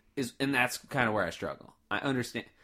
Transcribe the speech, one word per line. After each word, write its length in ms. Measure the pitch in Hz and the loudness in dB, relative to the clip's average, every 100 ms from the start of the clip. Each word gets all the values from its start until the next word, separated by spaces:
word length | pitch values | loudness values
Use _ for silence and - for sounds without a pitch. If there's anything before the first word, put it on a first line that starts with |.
| _ - | _ -6
Is, 180 | 123 - | -6 -2
and 140 | 135 | 0
that's 240 | 135 123 - | 2 2 0
kinda 340 | - 135 117 | -4 0 2
where 140 | 107 85 | 2 0
I 40 | |
struggle. 440 | - 82 67 - - _ | -2 -6 -8 -14 -20 _
I 100 | 101 | -2
understand, 460 | 139 127 117 117 - _ | 0 -2 -2 -6 -10 _